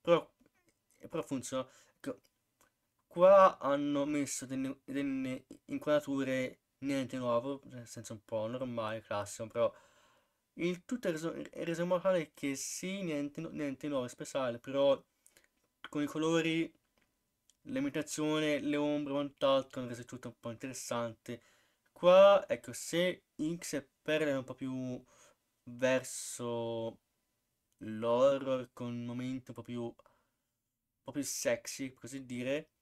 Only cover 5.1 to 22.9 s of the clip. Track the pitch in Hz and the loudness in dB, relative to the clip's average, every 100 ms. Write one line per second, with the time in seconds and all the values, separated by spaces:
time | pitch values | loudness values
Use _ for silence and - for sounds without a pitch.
5.1 | 135 131 131 - - - 139 151 147 143 | -4 -4 -6 -10 -20 -8 -6 2 2 2
6.1 | 139 131 131 127 - _ _ 135 139 127 | -2 0 0 -2 -8 _ _ -4 -2 -2
7.1 | 131 123 117 135 139 - 127 120 - 107 | -4 0 0 0 -8 -10 -16 -14 -14 -12
8.1 | 110 - 113 110 127 127 117 110 110 - | -14 -6 -4 -4 -4 -6 -4 -4 -6 -4
9.1 | 104 101 - 113 117 113 - - _ _ | -6 -6 -8 -8 0 0 0 -20 _ _
10.1 | _ _ _ _ - 170 180 - 247 196 | _ _ _ _ -4 -4 -4 -6 -4 -2
11.1 | 156 160 - - - 165 165 175 180 185 | -2 -4 -6 -10 -8 -4 -2 0 2 4
12.1 | 185 151 - 143 135 - - 180 196 180 | 2 0 -6 -4 -4 -6 -8 -8 -6 -4
13.1 | 147 143 147 160 151 147 135 151 139 123 | -4 -4 -6 -10 -6 -6 -6 -4 -4 -4
14.1 | - 151 139 127 117 - 135 139 135 - | -8 -6 -4 -2 -4 -4 2 4 4 -2
15.1 | _ _ _ _ _ _ _ - 151 143 | _ _ _ _ _ _ _ -8 -4 -4
16.1 | 156 160 165 160 165 160 _ _ _ _ | -2 2 2 2 0 -2 _ _ _ _
17.1 | _ _ _ _ _ - 131 139 151 147 | _ _ _ _ _ -8 -4 -4 -4 -6
18.1 | - 151 156 214 147 147 147 147 147 147 | -4 -2 0 2 0 0 0 0 0 -2
19.1 | 139 143 - 139 135 131 - 123 120 120 | -2 -4 0 4 4 2 -8 -8 -10 -12
20.1 | 123 123 - 120 110 135 123 - 120 117 | -12 -14 -12 -12 -8 -10 -10 -4 -2 -4
21.1 | 113 - - _ _ _ _ _ - 175 | -8 -12 -12 _ _ _ _ _ 2 8
22.1 | 185 196 202 - 143 - 120 - | 10 10 8 4 -4 -4 -12 -4